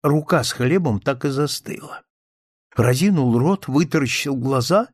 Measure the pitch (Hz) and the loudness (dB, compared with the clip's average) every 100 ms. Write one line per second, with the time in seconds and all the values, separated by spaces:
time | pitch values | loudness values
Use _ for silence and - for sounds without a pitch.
0 | - 151 151 175 123 - 123 180 165 104 | 2 0 2 0 0 -2 0 0 0 -2
1 | - 131 143 135 147 - - - - - | -2 -4 -4 -2 -4 -4 -10 -14 -14 -18
2 | _ _ _ _ _ _ _ - 110 127 | _ _ _ _ _ _ _ 0 2 2
3 | 196 185 127 117 139 190 - 135 170 165 | 2 2 2 2 2 0 0 0 2 0
4 | 131 - 147 135 123 135 120 190 247 | -2 -4 -4 -4 -2 0 2 0 0